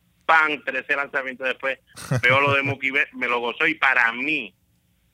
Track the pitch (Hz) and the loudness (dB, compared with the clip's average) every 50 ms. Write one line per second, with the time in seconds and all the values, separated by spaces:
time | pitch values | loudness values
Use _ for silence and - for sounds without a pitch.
0 | _ _ _ _ - - 160 160 156 151 151 127 - 135 127 131 120 - 143 143 | _ _ _ _ 2 4 4 6 6 4 0 -4 -6 -6 -6 -6 -2 -2 -2 -2
1 | 143 - - 139 131 131 127 127 131 127 120 - - 135 127 _ _ _ - - | -2 -4 -4 -6 -6 -6 -8 -6 -4 -4 -4 -2 -4 -4 -4 _ _ _ -20 -14
2 | - - 135 120 123 123 127 139 143 143 139 139 135 139 139 - 135 135 131 143 | -6 -4 -2 2 2 4 4 4 4 2 2 0 0 -2 -6 -4 -4 -2 -2 -2
3 | 147 - 131 127 127 123 120 120 120 117 113 - 160 165 156 - - 135 127 123 | -2 -2 -4 -6 -4 -2 -2 -2 -2 -4 -2 0 0 0 0 2 2 2 4 4
4 | 117 117 117 123 135 151 156 143 113 92 _ _ _ _ _ _ _ _ _ _ | 2 2 0 -2 -4 -4 -4 -6 -8 -12 _ _ _ _ _ _ _ _ _ _
5 | _ _ | _ _